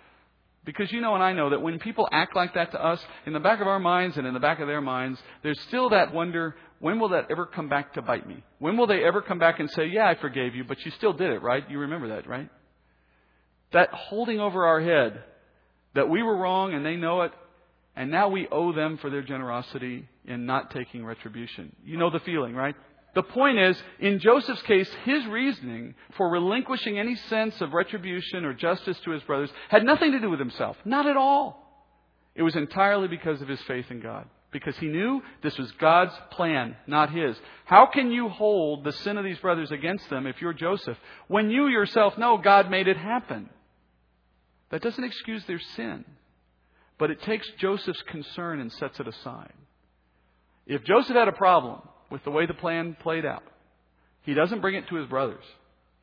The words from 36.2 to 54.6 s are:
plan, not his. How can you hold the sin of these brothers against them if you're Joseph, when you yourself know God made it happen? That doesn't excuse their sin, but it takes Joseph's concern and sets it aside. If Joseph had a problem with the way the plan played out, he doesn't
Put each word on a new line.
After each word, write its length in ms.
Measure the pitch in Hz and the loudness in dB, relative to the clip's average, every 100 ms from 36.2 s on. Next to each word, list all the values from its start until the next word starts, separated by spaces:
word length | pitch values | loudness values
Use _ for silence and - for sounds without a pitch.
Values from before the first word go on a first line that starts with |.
| - | -12
plan, 480 | - 170 151 120 117 - | -4 -2 0 -4 -8 -2
not 240 | 147 147 | 2 2
his. 320 | 165 151 110 - - - | 2 -2 -2 -10 -14 6
How 220 | 190 262 | 8 8
can 240 | 269 247 | 6 0
you 180 | 240 233 | 0 -2
hold 540 | 180 214 208 156 147 | 0 2 2 0 -2
the 80 | 143 | -6
sin 260 | 143 202 208 | -6 -4 -4
of 80 | 196 | -4
these 140 | 170 | -4
brothers 320 | 185 170 151 | 0 0 -2
against 360 | 147 165 196 - | -4 -4 -6 -6
them 160 | 135 135 | -6 -6
if 120 | 127 | -6
you're 140 | 170 | -6
Joseph, 460 | 160 165 196 - 117 - - - | -4 -2 -2 -4 -12 -12 -20 -2
when 220 | 196 214 | 2 2
you 160 | 240 285 | 2 2
yourself 500 | 240 202 226 208 202 | 2 2 4 4 4
know 220 | 240 226 | 2 4
God 320 | 180 202 185 | 8 8 8
made 180 | 190 190 | 2 2
it 100 | 185 | 0
happen? 520 | 185 240 - 110 101 - _ _ _ _ _ _ _ _ _ _ _ | 0 -4 -4 -10 -12 -20 _ _ _ _ _ _ _ _ _ _ _
That 140 | 160 | -6
doesn't 200 | 220 226 | -4 -4
excuse 400 | 247 - - 220 - | -8 -10 -10 -10 -8
their 120 | 170 | -10
sin, 480 | - - 226 - - - _ _ _ _ _ _ _ - | -10 -10 -10 -10 -14 -20 _ _ _ _ _ _ _ -2
but 100 | 151 | -2
it 140 | 151 | -2
takes 260 | - 220 - - | -4 -4 -6 -4
Joseph's 460 | 190 196 196 170 | -2 -2 -4 -8
concern 560 | - 160 143 - 175 156 | -10 -12 -12 -10 -8 -6
and 120 | 120 | -8
sets 280 | - 139 - | -8 -8 -8
it 80 | 123 | -12
aside. 460 | 113 131 120 - _ _ _ _ _ _ _ _ _ _ _ - | -12 -14 -14 -18 _ _ _ _ _ _ _ _ _ _ _ -8
If 160 | 139 | -6
Joseph 320 | 113 208 277 240 | 2 4 4 4
had 120 | 220 | 4
a 40 | |
problem 500 | - 190 175 127 - - _ - | 4 6 6 4 -6 -16 _ -14
with 120 | 135 | -12
the 80 | - | -4
way 140 | 147 170 | 0 0
the 80 | |
plan 420 | 165 175 165 165 160 | -2 -4 -4 -6 -6
played 260 | 165 165 151 | -4 -4 -4
out, 180 | - - _ _ _ _ _ _ _ | -6 -12 _ _ _ _ _ _ _
he 120 | - 139 | -2 2
doesn't 260 | 170 220 | 2 2